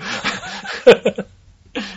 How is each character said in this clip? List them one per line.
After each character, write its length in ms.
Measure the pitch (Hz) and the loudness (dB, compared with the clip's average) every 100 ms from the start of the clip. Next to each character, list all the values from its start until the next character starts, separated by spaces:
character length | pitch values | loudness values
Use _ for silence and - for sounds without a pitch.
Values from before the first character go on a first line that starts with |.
<laughs> 40 | - - - - - - - - - - - 208 - - - _ - - 202 | 0 -8 -8 -8 -12 -14 -12 4 6 6 2 -4 -12 -18 -20 _ -14 -12 -12